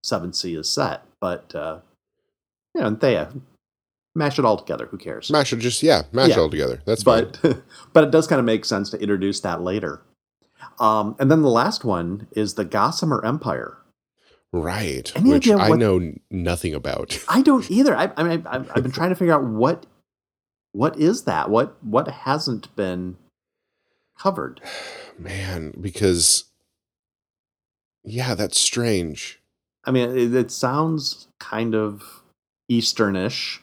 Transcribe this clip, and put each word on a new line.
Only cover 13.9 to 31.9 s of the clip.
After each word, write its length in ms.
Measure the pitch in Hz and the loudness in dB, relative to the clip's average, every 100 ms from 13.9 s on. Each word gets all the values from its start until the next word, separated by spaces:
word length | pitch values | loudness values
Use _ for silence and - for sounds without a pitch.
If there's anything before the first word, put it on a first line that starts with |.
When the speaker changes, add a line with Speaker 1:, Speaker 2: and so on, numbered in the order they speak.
| _ _ _ _ _ _ | _ _ _ _ _ _
Speaker 2:
Right, 600 | 87 80 95 98 65 - - | -6 -4 -4 -6 -6 -8 2
Speaker 1:
Any 140 | 226 | 4
Speaker 2:
which 180 | 285 247 | 6 6
Speaker 1:
idea 100 | 208 | 6
Speaker 2:
I 60 | 196 | 6
Speaker 1:
what 100 | - | 6
Speaker 2:
know 180 | 110 92 | 4 2
n-, 200 | 85 71 _ | 0 -8 _
nothing 440 | 95 87 87 90 | -4 -2 -2 -4
about. 500 | 73 69 65 - - - | -6 -6 -6 -6 -10 0
<laughs> 40 | |
Speaker 1:
I 120 | 240 | 4
don't 280 | 269 269 - | 6 4 4
either. 240 | 196 277 131 | 4 4 4
I, 160 | 190 - | 0 0
I 60 | |
mean, 220 | 170 165 165 | 0 0 -4
I've, 220 | 131 131 135 | -8 -4 -2
I've 80 | |
been 80 | 127 | -2
trying 180 | 131 170 | -2 -2
to 40 | 180 | 0
figure 180 | 175 | 4
out 120 | 151 131 | 2 2
what, 400 | 110 127 175 - _ _ _ _ _ _ _ _ | 0 0 0 -8 _ _ _ _ _ _ _ _
what 260 | 101 139 - | -2 -2 2
is 240 | 156 233 | 0 2
that? 260 | - 82 73 | -2 -2 0
What, 320 | 107 117 - | 0 0 -4
what 240 | - 110 156 | -2 -2 -2
hasn't 680 | - - 139 - 113 - - | -8 -4 -2 -2 -6 -8 -6
been 400 | 95 90 90 92 _ _ _ _ _ _ _ _ _ _ | -4 -4 -8 -12 _ _ _ _ _ _ _ _ _ _
covered? 420 | 196 180 131 - - - - | -4 -2 -8 -10 -16 -14 -14
Speaker 2:
<sighs> 260 | - - - | -16 -20 -18
Man, 560 | - 95 92 90 78 - | -10 -8 -6 -8 -10 -10
because, 680 | 104 - 101 87 82 - - _ _ _ _ _ _ _ _ _ _ _ _ _ _ _ | -10 0 2 2 2 0 -2 _ _ _ _ _ _ _ _ _ _ _ _ _ _ _
yeah, 320 | - 113 127 98 | -10 -6 -4 -2
that's 220 | 104 - | -2 0
strange. 800 | - 123 117 101 85 76 - - _ _ _ _ | 0 0 0 0 -2 -8 -14 -16 _ _ _ _
Speaker 1:
I 80 | - | 0
mean, 240 | 131 120 127 | 0 2 2
it, 160 | 120 | 2
it 180 | 123 120 | 2 0
sounds 760 | - 123 139 160 156 135 - - _ | -2 -2 0 0 -2 -4 -10 -16 _
kind 360 | - 110 117 110 | -10 -4 -2 -2
of 480 | 107 | -2